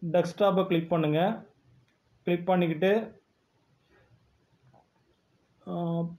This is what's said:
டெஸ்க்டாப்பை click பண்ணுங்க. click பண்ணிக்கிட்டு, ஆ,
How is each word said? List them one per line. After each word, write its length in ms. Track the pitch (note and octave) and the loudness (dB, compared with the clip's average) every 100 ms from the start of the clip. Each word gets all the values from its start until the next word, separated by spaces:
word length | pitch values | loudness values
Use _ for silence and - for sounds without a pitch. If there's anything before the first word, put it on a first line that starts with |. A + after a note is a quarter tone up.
டெஸ்க்டாப்பை 640 | E3+ F3 E3+ - G3+ F#3 F#3 | -2 0 0 0 2 2 2
click 200 | E3+ E3 | 0 0
பண்ணுங்க. 260 | E3+ D3+ D3+ F#3+ A3 - _ _ _ _ _ _ _ | 0 2 2 0 -2 -10 _ _ _ _ _ _ _
click 240 | - F3 F3 | -4 -2 0
பண்ணிக்கிட்டு, 420 | F3+ F3 D#3 F#3 G#3+ A3 - _ _ _ _ _ _ _ _ _ _ _ _ _ _ _ _ _ _ _ _ _ _ _ _ - | 2 0 0 2 0 -2 -12 _ _ _ _ _ _ _ _ _ _ _ _ _ _ _ _ _ _ _ _ _ _ _ _ -10
ஆ, 100 | F3 E3+ E3+ E3+ | -6 -2 -2 -4